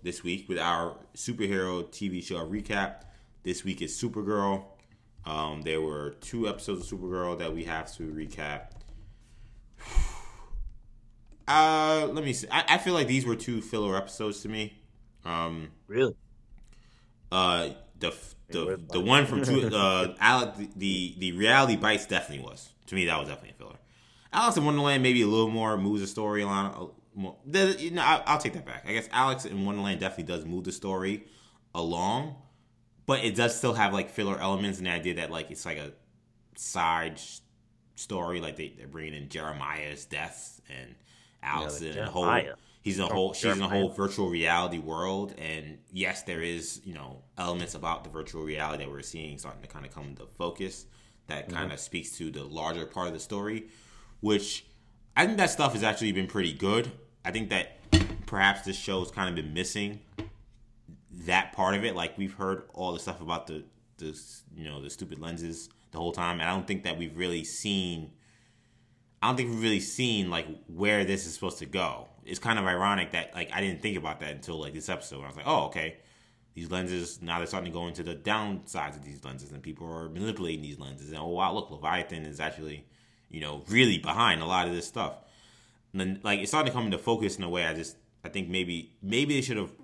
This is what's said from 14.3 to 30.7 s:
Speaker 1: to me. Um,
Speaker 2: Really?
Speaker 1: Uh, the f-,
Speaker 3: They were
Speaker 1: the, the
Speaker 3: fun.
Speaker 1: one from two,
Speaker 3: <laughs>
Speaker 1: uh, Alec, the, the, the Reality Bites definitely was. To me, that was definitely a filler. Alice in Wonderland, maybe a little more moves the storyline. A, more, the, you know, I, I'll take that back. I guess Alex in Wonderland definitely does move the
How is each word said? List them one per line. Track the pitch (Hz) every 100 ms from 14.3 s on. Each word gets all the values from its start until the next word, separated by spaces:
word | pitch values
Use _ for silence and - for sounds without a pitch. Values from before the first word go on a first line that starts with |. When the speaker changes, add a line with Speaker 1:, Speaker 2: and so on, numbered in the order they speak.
| -
Speaker 1:
to | 107
me. | 107 104 - - - - -
Um, | 85 85 82 82 76 - -
Speaker 2:
Really? | 113 123 - - - - - - - - - - _ -
Speaker 1:
Uh, | 92 90 85 76 - - -
the | 85
f-, | - - - -
Speaker 3:
They | 87
were | 87 92
Speaker 1:
the, | 82
the | 90
Speaker 3:
fun. | 104
Speaker 1:
one | 139 139
from | 139
two, | 131 135 110
Speaker 3:
<laughs> |
Speaker 1:
uh, | 107 98 92 90 -
Alec, | 110 127 107 101
the, | 101 95
the, | 98 92 90 90
the | 92
Reality | 87 110 135 135 107
Bites | 107 107 -
definitely | 92 - 69
was. | 58 - - _ -
To |
me, | 95 85
that | 78
was | 71
definitely | 71 -
a |
filler. | - 57 - _ _ - - -
Alice | 233 233 165
in |
Wonderland, | 147 147 143 135
maybe | 127 123
a | 107
little | 113 113
more | 113 110 104
moves | 101 104 98
the | 110
storyline. | 104 104 101 98 98 -
A, | 87 - _ 98
more, | 92 - 139
the, | 190 190 185
you | 165
know, | 175
I, | 160 160 -
I'll | 151
take | 107
that | 95 -
back. | 60 -
I |
guess | 110 -
Alex | 123 135 131
in | - 98
Wonderland | 98 101 101 87
definitely | 92 - 80
does | 85
move | 78 90
the | 90